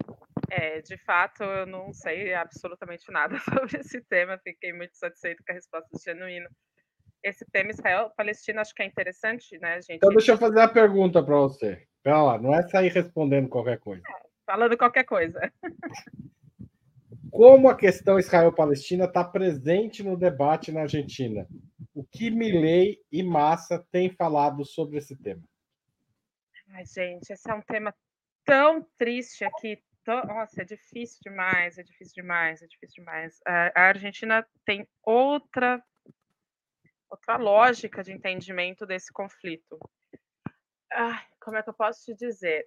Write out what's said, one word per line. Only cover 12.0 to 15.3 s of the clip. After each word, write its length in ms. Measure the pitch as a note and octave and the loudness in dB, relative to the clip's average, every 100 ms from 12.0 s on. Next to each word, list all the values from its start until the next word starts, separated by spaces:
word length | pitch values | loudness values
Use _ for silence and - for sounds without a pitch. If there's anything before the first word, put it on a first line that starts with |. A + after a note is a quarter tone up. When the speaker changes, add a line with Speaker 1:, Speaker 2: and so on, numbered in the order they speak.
Speaker 2:
Pera 200 | C3+ D3+ | 2 4
lá, 160 | C#3+ A2+ | 4 2
não 160 | B2 | 0
é 80 | D#3 F3 | 0 0
sair 200 | F#3+ F#3 | 2 2
respondendo 600 | F3+ F3 D#3+ C#3+ C#3 C3 | 0 -2 -2 0 0 0
qualquer 300 | B2+ A#2 A2+ | -4 -4 -6
coisa. 240 | G#2 F#2 - | -8 -14 -16
Speaker 1:
É, 180 | - _ _ - | -18 _ _ -6
falando 320 | G3 A#3 A#3 | 0 0 2
qualquer 260 | A#3+ C4 | 2 0
coisa. 480 | B3+ G3+ E3 | -2 -2 -4